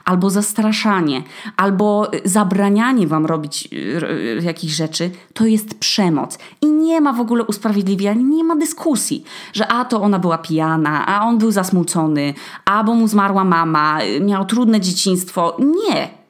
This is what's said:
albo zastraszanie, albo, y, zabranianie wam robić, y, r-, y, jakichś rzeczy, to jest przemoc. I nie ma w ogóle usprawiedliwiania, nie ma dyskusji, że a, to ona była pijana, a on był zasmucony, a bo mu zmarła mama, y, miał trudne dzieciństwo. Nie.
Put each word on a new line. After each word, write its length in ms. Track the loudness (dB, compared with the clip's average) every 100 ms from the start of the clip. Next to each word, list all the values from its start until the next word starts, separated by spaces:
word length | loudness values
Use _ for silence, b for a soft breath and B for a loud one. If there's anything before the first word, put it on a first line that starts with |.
| -2
albo 240 | 2 2
zastraszanie, 920 | 0 -2 0 0 0 0 2 0 -2 -6 B B -2
albo, 560 | 0 2 2 2 0
y, 80 | -2 0
zabranianie 800 | 0 2 2 2 2 2 2 2
wam 180 | 0 0
robić, 440 | -2 -4 -10 -10
y, 220 | -10 -6 -4
r-, 160 | -4
y, 300 | -4 -4 -4
jakichś 300 | -4 -4 -6
rzeczy, 380 | -4 -4 -4 -6 -8 B
to 120 | -2 2
jest 340 | 2 -2 -6
przemoc. 580 | -4 0 2 2 -2 -10 B B
I 60 | 2
nie 340 | 2 2 2
ma 120 | 2
w 60 | 0
ogóle 240 | 0 0
usprawiedliwiania, 760 | 0 -2 0 0 0 0 0 2
nie 220 | 2 2
ma 120 | 2 0
dyskusji, 680 | -2 -2 0 0 -2 -6 B B B
że 140 | -6 -2
a, 180 | 0 0
to 160 | 0
ona 180 | 2 2
była 180 | 2 0
pijana, 680 | 0 -2 0 0 0 0 0
a 200 | 0 2
on 120 | 2
był 140 | 2
zasmucony, 800 | 0 2 0 0 0 0 0 -2 -6 B B 0
a 180 | 0
bo 100 | 2
mu 140 | 2 2
zmarła 360 | 2 2 2
mama, 600 | 2 2 2 2 2 0
y, 180 | -2 0
miał 240 | 0 0 -2
trudne 360 | 0 2 2
dzieciństwo. 760 | 0 -2 0 0 -2 -2 -2 0
Nie. 600 | 0 0 0 -2 -4 -12 _